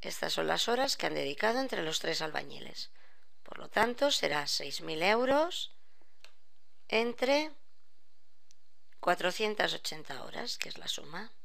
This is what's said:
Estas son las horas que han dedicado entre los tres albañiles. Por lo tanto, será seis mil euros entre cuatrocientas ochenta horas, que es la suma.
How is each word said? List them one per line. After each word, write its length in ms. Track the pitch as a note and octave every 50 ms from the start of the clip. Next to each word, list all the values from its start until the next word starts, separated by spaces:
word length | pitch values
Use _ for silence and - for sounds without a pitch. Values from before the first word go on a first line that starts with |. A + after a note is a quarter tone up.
Estas 320 | - F3+ - - - D#3 -
son 140 | - E3 D#3
las 200 | E3 E3+ - -
horas 300 | A#3 A#3+ C4+ C4+ C4+ -
que 80 | -
han 80 | E3 D3+
dedicado 460 | D3+ C#3+ C#3 D3 - - G#3+ A3+ B3+
entre 240 | C4+ B3+ A#3 G3 F3
los 160 | D#3 D#3+ -
tres 220 | - D#3+ D#3+ D#3
albañiles. 680 | D#3+ D#3 D3+ C#3+ C#3+ C#3+ C#3 - - - - - - - - - - - - - - - - - -
Por 160 | - - -
lo 100 | - -
tanto, 400 | - - G#3+ A#3 B3 - C#4 C#4+
será 380 | C#4+ - - D3 C#3+ D3 D3 D3
seis 340 | - - D3 C#3+ C3+ -
mil 220 | E3 D#3+ D#3+ D#3 E3
euros 680 | F#3+ G#3+ A#3 B3 A#3 C4+ C#4+ D#4 F4 F4+ - - - - - - - - - - - - - - - - - - - - - - - - - - -
entre 640 | - A3 A3+ A#3+ A#3 - - B3 C#4 C#4+ D#4 D#4 D4+ - - - - - - - - - - - - - - - - - - - - - - - - - - - - -
cuatrocientas 760 | - - F3 - - F3+ F3+ - A3 G#3+ G#3+ G3 F3+ F3 D#3+
ochenta 500 | - - - - D#3 D3+ - C#3+ B2+ -
horas, 340 | - - - - A#3+ - -
que 120 | - -
es 100 | - -
la 80 | - -
suma. 440 | - - - C#3+ D3+ F3 G#3+ A3+ - - -